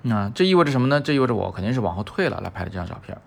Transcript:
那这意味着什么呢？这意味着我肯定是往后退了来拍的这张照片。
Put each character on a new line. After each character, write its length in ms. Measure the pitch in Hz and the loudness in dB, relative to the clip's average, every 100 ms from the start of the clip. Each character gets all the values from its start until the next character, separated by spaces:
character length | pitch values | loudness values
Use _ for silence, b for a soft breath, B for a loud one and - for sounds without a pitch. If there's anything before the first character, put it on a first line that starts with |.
那 280 | 123 107 101 | 0 0 -2
这 160 | 120 185 | 0 4
意 80 | |
味 100 | 180 | 6
着 60 | 147 | 4
什 100 | 131 | 4
么 60 | 131 | 2
呢？ 120 | 143 | 2
这 140 | 143 | 2
意 60 | 143 | 2
味 80 | 127 | 2
着 80 | |
我 160 | 110 92 | 0 -2
肯 120 | 90 | -4
定 120 | 98 | -2
是 60 | 127 | 0
往 140 | 98 | -2
后 80 | 87 | -4
退 280 | 104 - 175 | -6 -2 -2
了 100 | 87 | -2
来 60 | 90 | -8
拍 160 | 92 | -8
的 60 | 87 | -8
这 60 | 90 | -6
张 100 | 85 | -8
照 120 | 82 | -10
片。 120 | - - | -14 -16